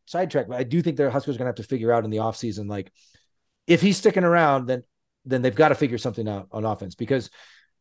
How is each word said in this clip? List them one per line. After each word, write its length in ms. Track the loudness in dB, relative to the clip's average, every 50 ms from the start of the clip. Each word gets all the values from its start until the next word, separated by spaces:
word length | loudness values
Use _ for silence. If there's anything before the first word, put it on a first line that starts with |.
| _
sidetrack, 420 | -8 -4 -4 -4 0 -2 -2 -2
but 100 | -2 -4
I 60 | -6 -4
do 180 | -2 0 0
think 140 | 0 0 0
the 160 | 0 0 0
Huskers 240 | 0 -2 -4 -4 -6
are 20 |
gonna 120 | -4 -6 -6
have 60 | -6
to 80 | -8 -6
figure 280 | -6 -4 -2 2 2
out 140 | 2 2 0
in 40 | -2
the 80 | -4
offseason, 520 | -2 -2 -4 -4 -6 -6 -8 -6 -8 -8 -8
like, 200 | -8 -8 -10 -12 _ _ _ _ _ _ _ _ _ _ _ _ _ _ _
if 140 | 2 4 4
he's 160 | 4 2 2
sticking 260 | 4 2 2 4 4 4
around, 440 | 4 4 6 6 4 4 2 0
then, 160 | -2 -4 -4 -6 _ _ _ _ _ _ _ _
then 160 | -2 -2 0
they've 120 | 0 2 4
gotta 220 | 4 4 4 4
figure 220 | 2 0 0 -2
something 320 | -4 -4 -6 -6 -4 -6 -6
out 180 | -6 -8 -10 -10 -8
on 100 | -6 -4
offense, 320 | -4 -4 -4 -8 -12 -10
because 340 | -8 -2 -2 -2 -2 -2 -6 -14 -20 -20 -20 -20 _ _ _ _ _